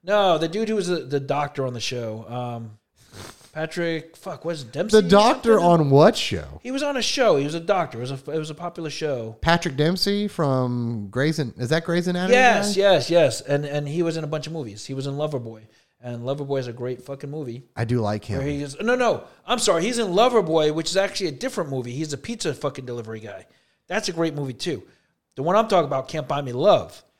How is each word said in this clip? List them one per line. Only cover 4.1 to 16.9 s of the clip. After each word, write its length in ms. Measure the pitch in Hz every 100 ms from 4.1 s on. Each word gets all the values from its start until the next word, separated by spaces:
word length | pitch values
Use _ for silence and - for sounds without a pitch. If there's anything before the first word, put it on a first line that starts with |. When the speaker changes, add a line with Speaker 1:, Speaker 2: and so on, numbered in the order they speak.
| -
Speaker 1:
fuck, 300 | 190 151 165
was 160 | 165
it 80 | 117
Dempsey 300 | 139 214 214
Speaker 2:
The 40 | 180
Speaker 1:
or 40 |
Speaker 2:
doctor 500 | 196 220 262 233 214
Speaker 1:
something? 260 | 175 170 147
Speaker 2:
on 20 |
what 260 | 135 175 -
show? 440 | - 87 69 69
Speaker 1:
He 80 | 247
was 120 | 269
on 120 | 285 269
a 60 |
show. 340 | - - 233 147
He 80 |
was 100 | 143
a 60 | 165
doctor. 380 | 170 196 151 113
It 40 |
was 100 | 127
a, 200 | 135 143
it 80 | 156
was 100 | 151
a 60 | 147
popular 340 | 175 170 160
show. 460 | - 156 127 110 113
Speaker 2:
Patrick 340 | 165 170 170 135
Dempsey 520 | 151 185 202 202 208
from 800 | - 147 131 127 123 117 117 101
Grey's 280 | 120 147 156
An-, 160 | 131 -
is 120 | 120
that 140 | 160
Grey's 240 | 165 175 175
Anatomy 260 | 175 190
Speaker 1:
Yes, 420 | 247 254 202 202 190
Speaker 2:
guy? 60 |
Speaker 1:
yes, 280 | 202 170 127
yes. 320 | 170 143 -
And, 240 | - 143 147
and 220 | 147 143
he 160 | 160
was 120 | 165 160
in 60 |
a 40 | 151
bunch 200 | 151 147
of 60 |
movies. 320 | 160 120 107 -
He 80 |
was 120 | 135 139
in 100 | 139
Loverboy. 460 | 156 143 113 110 113 _ _ _
And 200 | 123 120
Loverboy 360 | 120 139 139 139
is 60 | 123
a 60 |
great 300 | 117 123